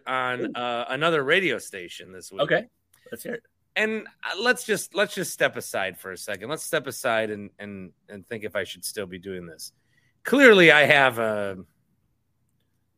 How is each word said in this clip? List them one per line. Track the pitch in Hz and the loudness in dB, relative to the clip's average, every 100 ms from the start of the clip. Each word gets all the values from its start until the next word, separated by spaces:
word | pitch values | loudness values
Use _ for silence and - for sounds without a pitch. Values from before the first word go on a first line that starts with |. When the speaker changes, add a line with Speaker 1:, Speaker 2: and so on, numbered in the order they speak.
| - | -4
Speaker 1:
on, | 131 127 123 | -4 -2 -4
Speaker 2:
Ooh. | 110 | -6
Speaker 1:
uh, | 120 123 120 120 | -4 -4 -4 -4
another | 131 160 160 | -2 0 2
radio | 135 180 180 110 | 2 2 2 -2
station | - 98 87 - 85 | -6 -14 -14 -16 -18
this | 92 - | -18 -12
week. | 98 | -4
Speaker 2:
Okay, | 147 165 240 _ _ _ - | 0 0 -2 _ _ _ -18
let's | 220 | -14
hear | - | -12
it. | 160 - _ _ | -12 -14 _ _
Speaker 1:
And, | - 214 220 - - | -4 -4 -4 -10 -14
uh, | - 175 | -10 -4
let's | 240 247 | -2 -2
just, | - 202 - | -2 -4 -2
let's | 185 202 - | -2 -2 -2
just | 165 | -8
step | - 143 117 | -2 -2 -2
aside | - 113 95 90 | -6 -6 -6 -8
for | 95 | -14
a | 90 | -14
second. | - 98 110 | -10 -10 -8
Let's | 156 | -10
step | - 160 135 | -4 -4 -4
aside | 117 127 113 110 | -6 -2 0 -2
and, | 104 101 - | -6 -12 -16
and, | 104 98 90 - - | -14 -14 -16 -20 -20
and | 104 87 | -20 -12
think | 113 | -12
if | 104 | -8
I | 104 | -6
should | 90 92 | -8 -10
still | - - 95 | -12 -10 -10
be | 90 | -12
doing | 92 92 85 | -12 -12 -12
this. | 78 - _ _ _ _ _ | -16 -20 _ _ _ _ _
Clearly, | - 254 262 202 165 | -2 6 8 10 10
I | 151 | 8
have | 139 147 131 117 | 8 6 6 2
a, | 110 107 101 95 90 _ _ _ _ _ _ _ _ _ _ _ _ | -2 -2 -4 -8 -14 _ _ _ _ _ _ _ _ _ _ _ _